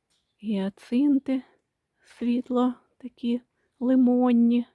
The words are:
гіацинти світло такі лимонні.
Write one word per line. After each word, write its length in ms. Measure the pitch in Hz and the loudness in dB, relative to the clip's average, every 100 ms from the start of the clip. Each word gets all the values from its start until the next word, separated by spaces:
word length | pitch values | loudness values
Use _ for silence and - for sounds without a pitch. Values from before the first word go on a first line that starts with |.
| _ _ _ _ | _ _ _ _
гіацинти 1000 | 214 196 196 - - 247 294 269 - 262 - _ _ _ _ _ | -8 -6 -6 -10 -6 -2 2 0 -2 -6 -8 _ _ _ _ _
світло 760 | _ - 240 240 - 247 254 240 _ _ | _ -8 -4 -4 -2 -2 -2 -4 _ _
такі 420 | 247 _ 233 240 _ _ _ - | -20 _ -6 -6 _ _ _ -6
лимонні. 840 | 254 262 240 247 247 233 233 240 - | 0 2 4 2 2 2 2 0 -4